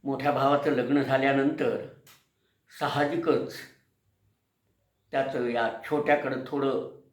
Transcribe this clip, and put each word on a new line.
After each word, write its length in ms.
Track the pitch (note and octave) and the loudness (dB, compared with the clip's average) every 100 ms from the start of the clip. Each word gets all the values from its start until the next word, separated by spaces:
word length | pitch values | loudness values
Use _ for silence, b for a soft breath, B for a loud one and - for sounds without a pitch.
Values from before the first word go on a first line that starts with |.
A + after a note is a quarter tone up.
मोठ्या 280 | C#3 C3+ C#3 | -4 -2 0
भावाचं 400 | C3 C#3 C#3+ D#3 | 2 4 4 2
लग्न 300 | B2+ A#2+ C#3+ | 0 2 2
झाल्यानंतर 840 | C3 C3+ C3+ C#3 C#3 D3 B2+ G#2 - - - - _ _ _ _ _ - | 2 2 4 4 2 0 -2 -2 -8 -18 -20 -20 _ _ _ _ _ -6
साहजिकच 760 | C#3+ D3 D3 - E3+ B2+ - - - - _ _ _ _ _ _ _ _ _ _ _ _ _ | -2 0 0 0 0 0 0 -10 -18 -20 _ _ _ _ _ _ _ _ _ _ _ _ _
त्याचं 360 | C#3 C3+ C3+ A#2+ | -2 -2 -2 -2
या 220 | A#2 A2+ - | 0 -2 -4
छोट्याकडं 600 | - D3+ D3 D3 C#3 B2 C3 | -4 -2 2 2 2 -6 -4
थोडं 440 | C#3+ C#3 B2+ - - _ | -2 0 -2 -6 -14 _